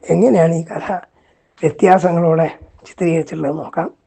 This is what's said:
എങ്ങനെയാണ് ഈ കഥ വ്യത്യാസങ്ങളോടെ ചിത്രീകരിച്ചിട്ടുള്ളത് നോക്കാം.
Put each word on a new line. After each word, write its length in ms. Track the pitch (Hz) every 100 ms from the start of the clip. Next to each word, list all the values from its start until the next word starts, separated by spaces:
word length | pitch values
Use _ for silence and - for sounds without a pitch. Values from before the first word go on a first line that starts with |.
| -
എങ്ങനെയാണ് 440 | 165 233 214 165
ഈ 80 | 165
കഥ 300 | 165 - - 185 - _ _ _ _ _
വ്യത്യാസങ്ങളോടെ 840 | - - 190 185 180 170 170 160 165 - - _ -
ചിത്രീകരിച്ചിട്ടുള്ളത് 720 | - 175 165 151 160 147 156
നോക്കാം. 320 | 131 - 170 -